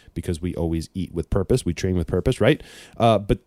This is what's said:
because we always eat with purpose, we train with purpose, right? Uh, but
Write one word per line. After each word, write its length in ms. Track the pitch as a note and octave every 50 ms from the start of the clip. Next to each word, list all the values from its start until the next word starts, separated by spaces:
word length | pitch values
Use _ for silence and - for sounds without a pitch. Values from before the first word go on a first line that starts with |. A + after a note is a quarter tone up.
| _ - _
because 300 | E2+ - - F2 D#2+ F2+
we 100 | F2+ D#2+
always 340 | - E2 E2 E2 E2 D2 - _
eat 180 | F#2+ F2 -
with 200 | - E2 D#2+ -
purpose, 340 | - G2+ F#2 - B2 B2+ -
we 80 | F2+ E2
train 220 | - - F#2+ F#2
with 100 | F2+ E2
purpose, 340 | - - F2+ - C3 B2+ -
right? 220 | G#2 B2 D#3 - - - - - - - -
Uh, 200 | - A2+ A#2 A2
but 220 | G2 G#2 G2 B2 - _